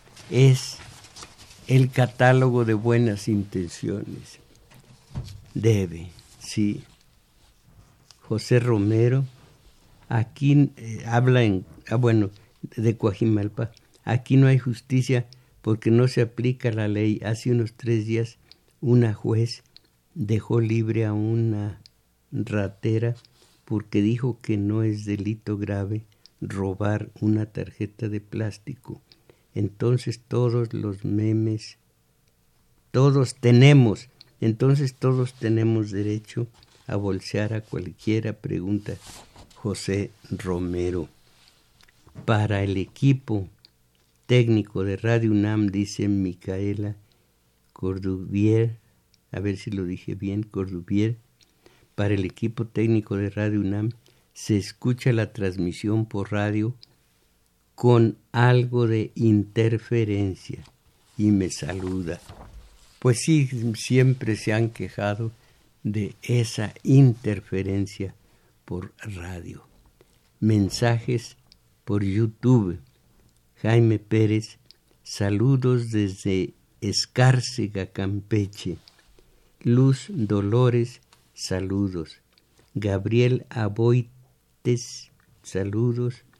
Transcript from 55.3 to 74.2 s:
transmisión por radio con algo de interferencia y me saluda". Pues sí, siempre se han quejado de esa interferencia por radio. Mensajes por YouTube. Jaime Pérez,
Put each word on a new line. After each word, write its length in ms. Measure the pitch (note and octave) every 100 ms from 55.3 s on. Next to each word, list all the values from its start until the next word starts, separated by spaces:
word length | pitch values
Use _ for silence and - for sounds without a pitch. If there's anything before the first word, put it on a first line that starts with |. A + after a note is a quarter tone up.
transmisión 720 | - G2 F#2 F2+ E2+ G#2 A2 A2
por 260 | G2+ G2
radio 420 | G#2 G#2 G#2+ A2 B2 _ _ _ _ _ _ _ _ _ -
con 420 | A#2+ A#2+ A2+ - _
algo 560 | A#2+ B2 B2 B2 A#2+ A#2
de 240 | A2 G#2+ -
interferencia 1500 | A2+ G#2 G2+ A2+ A2+ A2+ - A#2 G#2+ G2+ G2+ F2 - - - _ _ _ _ -
y 140 | G#2
me 180 | G2+ F#2
saluda". 720 | - - F#2+ F#2 F#2 E2+ F2 - - - - - _ - _
Pues 200 | B2+ A#2+
sí, 260 | - D#3 C3 B2+ A#2 A2
siempre 600 | - B2+ C3 C3 A2 G#2+
se 180 | -
han 160 | A2 A2+
quejado 640 | A2+ F#2+ - G#2 G#2 A2+ A2+ _ _ _ _
de 320 | - G#2 G2+ -
esa 520 | - A#2+ A2+ - G#2 -
interferencia 1300 | - C3+ C3+ A2+ - G2 - F#2+ F#2+ G2 F#2+ - F#2+ - _ _ _ _ -
por 280 | F2+ F2+ -
radio. 640 | - F#2+ E2+ F2+ E2+ - - _ _ _ _ _ _ _
Mensajes 960 | G#2+ G#2+ F#2+ - A#2+ A#2 A2+ A#2+ - - _ _ _ _ -
por 180 | G2
YouTube. 720 | G2 G2 A2+ A2+ A#2+ B2+ F#2+ E2+ - _ _ _ _ _ _ _
Jaime 380 | G#2+ A#2 A#2 G#2+
Pérez, 580 | - A2